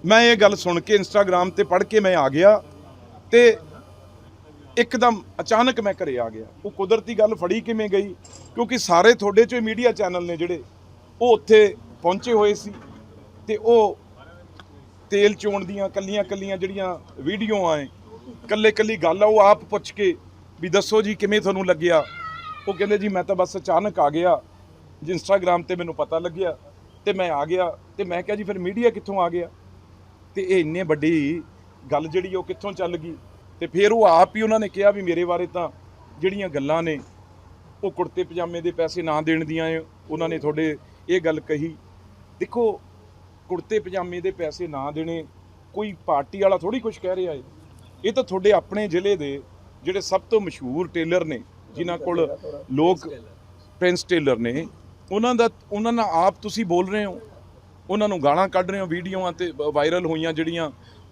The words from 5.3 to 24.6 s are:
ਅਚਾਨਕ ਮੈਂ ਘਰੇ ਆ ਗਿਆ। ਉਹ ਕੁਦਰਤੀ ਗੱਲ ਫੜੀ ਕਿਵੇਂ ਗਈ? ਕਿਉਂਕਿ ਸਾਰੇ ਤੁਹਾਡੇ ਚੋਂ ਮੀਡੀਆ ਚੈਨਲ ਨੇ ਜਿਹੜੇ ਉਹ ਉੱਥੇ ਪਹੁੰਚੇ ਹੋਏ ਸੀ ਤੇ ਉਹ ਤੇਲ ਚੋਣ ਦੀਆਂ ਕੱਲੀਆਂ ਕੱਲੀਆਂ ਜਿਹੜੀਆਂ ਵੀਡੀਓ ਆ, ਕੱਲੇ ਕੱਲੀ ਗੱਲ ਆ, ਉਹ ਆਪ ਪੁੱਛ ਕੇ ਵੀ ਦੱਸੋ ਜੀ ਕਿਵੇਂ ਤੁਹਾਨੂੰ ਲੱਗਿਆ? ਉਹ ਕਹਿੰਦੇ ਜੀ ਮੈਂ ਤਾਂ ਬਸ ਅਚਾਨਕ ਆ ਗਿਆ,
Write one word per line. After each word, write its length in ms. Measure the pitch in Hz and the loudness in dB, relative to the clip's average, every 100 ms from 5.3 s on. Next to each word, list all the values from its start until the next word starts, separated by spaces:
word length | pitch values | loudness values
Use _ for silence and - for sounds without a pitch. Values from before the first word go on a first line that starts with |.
| - | -10
ਅਚਾਨਕ 400 | 160 220 254 240 | 0 2 2 0
ਮੈਂ 140 | 202 | -4
ਘਰੇ 260 | - 170 123 | -4 -4 -4
ਆ 100 | 117 | -6
ਗਿਆ। 160 | 110 110 - 202 | -8 -18 -14 -14
ਉਹ 60 | |
ਕੁਦਰਤੀ 480 | - 190 220 220 208 | -6 0 0 0 2
ਗੱਲ 160 | 214 196 | 2 2
ਫੜੀ 260 | 175 220 | -2 -2
ਕਿਵੇਂ 280 | 226 226 214 | -2 -4 0
ਗਈ? 240 | 196 202 - - - - - | -2 -2 -12 -20 -20 -14 -6
ਕਿਉਂਕਿ 220 | 240 247 | -2 -2
ਸਾਰੇ 360 | - 175 208 | 2 6 6
ਤੁਹਾਡੇ 320 | 240 202 202 240 | 6 4 4 4
ਚੋਂ 160 | 247 | 0
ਮੀਡੀਆ 300 | 220 220 240 | -2 0 0
ਚੈਨਲ 340 | 214 190 180 175 | 0 -4 -4 -6
ਨੇ 120 | 170 | -4
ਜਿਹੜੇ 260 | 175 175 - - - - - - | -4 -6 -10 -20 -20 -20 -20 0
ਉਹ 120 | 240 | 4
ਉੱਥੇ 420 | 220 - 220 208 - - - | 4 8 8 8 2 -18 -4
ਪਹੁੰਚੇ 320 | 170 190 247 | -2 -2 0
ਹੋਏ 200 | 220 208 | 2 4
ਸੀ 180 | 208 202 - - - - - - - - | 0 -8 -16 -20 -20 -20 -20 -20 -18 -6
ਤੇ 80 | 208 | -2
ਉਹ 420 | 220 233 208 - - - - - - - - - - - - | 4 6 4 0 -16 -20 -20 -20 -20 -20 -20 -20 -20 -20 -2
ਤੇਲ 240 | 202 202 | 4 4
ਚੋਣ 320 | 208 208 202 180 | 2 -4 -4 -6
ਦੀਆਂ 240 | 202 196 | -6 -6
ਕੱਲੀਆਂ 340 | 196 190 208 | -6 -4 -4
ਕੱਲੀਆਂ 340 | 196 196 196 190 | -4 -6 -6 -6
ਜਿਹੜੀਆਂ 640 | 190 196 185 165 - - | -6 -6 -6 -8 -14 -10
ਵੀਡੀਓ 440 | 139 202 214 208 175 | -6 -4 -2 0 0
ਆ, 200 | 151 135 - - - - 233 - | -2 -6 -14 -20 -20 -20 -20 -4
ਕੱਲੇ 220 | 214 214 | 2 2
ਕੱਲੀ 260 | 214 214 220 | 2 -2 0
ਗੱਲ 260 | 170 180 | 0 4
ਆ, 20 | 214 | 4
ਉਹ 140 | 214 | 8
ਆਪ 240 | 196 208 | 8 6
ਪੁੱਛ 280 | - 208 - | 2 -6 -6
ਕੇ 240 | - 196 156 - - - - | -2 -2 -2 -12 -20 -20 -10
ਵੀ 80 | 175 | 0
ਦੱਸੋ 320 | 190 190 214 | 0 2 0
ਜੀ 140 | 208 208 | 0 -2
ਕਿਵੇਂ 260 | 202 208 | 0 0
ਤੁਹਾਨੂੰ 240 | 180 190 180 | 0 -2 0
ਲੱਗਿਆ? 400 | 165 175 160 135 - - - - - - | 0 2 2 0 -10 -14 -14 -14 -12 -10
ਉਹ 60 | |
ਕਹਿੰਦੇ 240 | 190 202 208 | -4 -2 0
ਜੀ 100 | 208 | 0
ਮੈਂ 160 | 190 | -4
ਤਾਂ 120 | 170 185 | -2 0
ਬਸ 220 | 180 190 | 0 -2
ਅਚਾਨਕ 420 | 185 165 208 175 | 0 0 0 0
ਆ 100 | 147 | 0
ਗਿਆ, 320 | 156 175 151 - - | 2 2 0 -2 -20